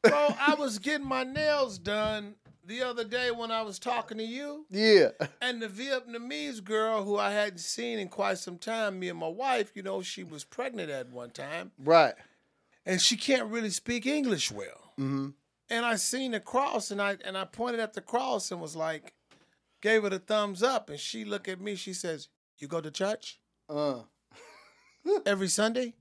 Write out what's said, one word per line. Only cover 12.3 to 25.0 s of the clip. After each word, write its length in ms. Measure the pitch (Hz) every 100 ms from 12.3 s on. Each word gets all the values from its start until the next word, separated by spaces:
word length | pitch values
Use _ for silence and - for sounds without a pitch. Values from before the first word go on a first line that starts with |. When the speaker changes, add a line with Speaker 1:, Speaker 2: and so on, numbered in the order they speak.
| _ _ _ _ _ -
Speaker 1:
And 140 | 185
she 160 | - 226
can't 320 | - 262 220
really 200 | 233 214
speak 360 | 180 - 240 240
English 440 | 302 262 175 -
well. 420 | 104 92 - - -
Speaker 2:
Mm-hmm. 300 | 135 139 135 139 _ _ _
Speaker 1:
And 160 | 233 240
I 100 | 220
seen 360 | - 247 262
the 80 | 220
cross, 500 | - 247 277 233 -
and 100 | 202
I, 160 | 202 196
and 120 | 190 190
I 60 |
pointed 360 | 190 - 240 233
at 140 | 220
the 60 | 208
cross 500 | - 233 262 226 -
and 100 | 175
was 140 | 160 160
like, 380 | 160 156 - _ _ - _ _ _ _
gave 220 | 208 220
her 80 | 208
the 80 | 190
thumbs 440 | - 214 208 180
up, 260 | 240 254 -
and 80 | 147
she 260 | - 226
looked 240 | 208 202 190
at 120 | 185
me, 140 | 202 190
she 160 | -
says, 360 | 185 175 156 - _ _ _
"You 80 | 143
go 120 | 165
to 100 | 156
church?" 480 | - 190 220 - - _ _ -
Speaker 2:
Uh. 320 | 147 147 127 110 _ _ - - -
<laughs> 680 | - _ _ _